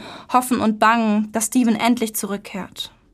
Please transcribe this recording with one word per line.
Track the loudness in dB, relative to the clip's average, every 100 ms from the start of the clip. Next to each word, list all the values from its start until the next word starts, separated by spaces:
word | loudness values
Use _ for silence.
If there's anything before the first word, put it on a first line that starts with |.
| -6 -18 0
hoffen | 0 2 0
und | 0 4
bangen, | 4 4 2 0 0
dass | -4 0
Stephen | 2 2 2
endlich | 2 0 -2 -6
zurückkehrt. | -6 -8 -8 -12 -12 -14 -16 _ _